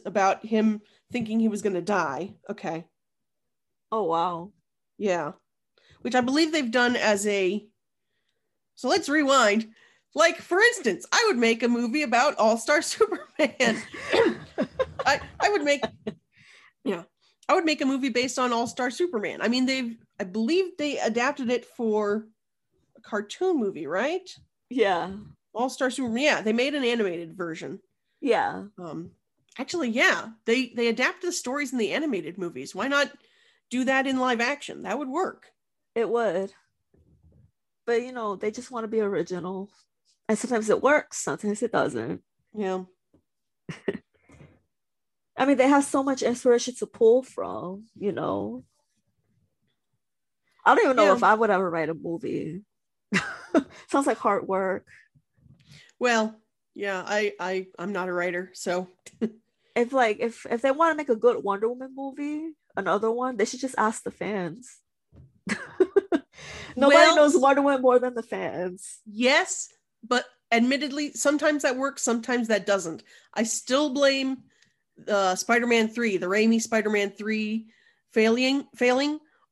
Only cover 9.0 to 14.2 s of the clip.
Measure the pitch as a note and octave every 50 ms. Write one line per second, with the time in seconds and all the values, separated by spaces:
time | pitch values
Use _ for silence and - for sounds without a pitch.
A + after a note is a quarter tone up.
9 | - C#4 D4 D#4 C#4+ C4+ C#4 C4+ A#3 G#3 G3+ A3+ A3 - - _ _ _ _ _
10 | _ _ _ C#4+ E4 F4 E4+ - - - F4 F#4+ A4 A#4+ A4+ G4+ C4+ A3 F3+ -
11 | - - - - A#4 G#4+ C#4+ A#3+ A#3 A3+ A#3 A3+ B3+ A#3 A#3+ A#3 A#3+ A3+ A#3+ D4+
12 | D4 A#3 A#3+ A#3 C#4 D4+ - - G#3 A3 A#3 A3+ - - D4 D#4+ - - - -
13 | A4 - F4+ - D5+ - _ - D4+ - - - B3+ A#3 A3+ - - - - -
14 | - - - -